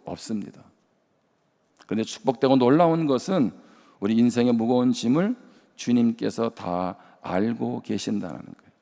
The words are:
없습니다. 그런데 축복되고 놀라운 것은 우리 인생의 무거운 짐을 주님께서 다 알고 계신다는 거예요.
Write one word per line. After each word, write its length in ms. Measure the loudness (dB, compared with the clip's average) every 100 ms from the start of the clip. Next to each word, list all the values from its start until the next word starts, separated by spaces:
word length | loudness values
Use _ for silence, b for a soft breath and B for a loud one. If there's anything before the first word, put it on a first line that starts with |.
없습니다. 580 | -10 -12 -8 -8 -8 -16 -20 _ _ _ _ _ _ _ _ _ _ _ -6
그런데 160 | -4
축복되고 540 | -4 -4 -4 0 2 4
놀라운 500 | 6 6 4 2 0
것은 460 | 0 0 0 0 -2 B B B B
우리 160 | 0 2
인생의 360 | 2 2 2
무거운 380 | 2 2 2 2
짐을 460 | 0 0 2 0 -4 B B B -10
주님께서 760 | 0 2 2 0 -4 -2 -4
다 480 | -4 -4 -4 -4 -8 B B
알고 600 | -4 -2 0 -2 -4 -6
계신다는 560 | -6 -6 -4 -6 -6 -12
거예요. 320 | -16 -20 _ _